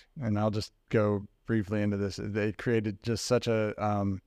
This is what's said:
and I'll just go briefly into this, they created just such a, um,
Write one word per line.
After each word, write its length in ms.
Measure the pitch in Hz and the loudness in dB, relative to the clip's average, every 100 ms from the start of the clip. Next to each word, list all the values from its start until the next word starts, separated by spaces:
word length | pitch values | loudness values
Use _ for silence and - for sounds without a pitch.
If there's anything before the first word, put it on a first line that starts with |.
| - 156 | -18 -8
and 180 | 117 104 | -2 2
I'll 120 | 107 | 2
just 220 | 104 - _ - | 0 -4 _ 0
go 380 | 113 104 101 101 _ - | 2 2 0 -4 _ -2
briefly 360 | 110 95 104 | 0 0 0
into 140 | 104 101 | 0 0
this, 220 | 101 98 | -2 -4
they 300 | 107 104 107 | -4 -2 -2
created 500 | - 127 113 107 95 | -2 0 0 0 -4
just 240 | 120 107 - | -4 -4 0
such 200 | 120 117 | 0 2
a, 280 | 110 107 - | 0 0 -2
um, 380 | 104 104 98 95 | -2 0 0 -2